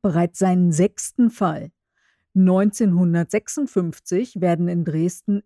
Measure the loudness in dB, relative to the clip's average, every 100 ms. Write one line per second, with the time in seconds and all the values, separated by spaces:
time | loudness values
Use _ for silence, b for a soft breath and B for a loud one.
0 | -2 0 -2 0 0 2 2 2 0 -2
1 | -6 0 0 0 -4 -4 -12 -18 _ _
2 | _ _ _ 2 4 4 2 0 0 2
3 | 2 0 -2 -4 -4 -6 -4 -2 -4 -6
4 | -6 -4 -4 -2 -2 0 -2 -2 -2 -2
5 | -4 -4 -6 -4